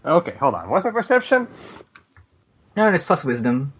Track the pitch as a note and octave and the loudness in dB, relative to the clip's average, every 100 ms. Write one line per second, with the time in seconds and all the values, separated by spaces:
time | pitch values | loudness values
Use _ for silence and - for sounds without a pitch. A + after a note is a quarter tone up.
0 | C#3 E3 E3+ - C#3 F#2 F2 F#3+ A#3+ A3+ | 2 2 0 -2 -2 -2 -2 -2 -2 -6
1 | - B3+ - B3+ A#3+ - - - - - | 0 0 2 -2 -2 -14 -20 -20 -20 -20
2 | _ _ _ _ _ _ _ G3+ G#3+ F#3+ | _ _ _ _ _ _ _ 0 2 2
3 | - F3+ C#3 A#2+ A#2+ B2+ C#3 | 0 0 0 -2 0 0 -4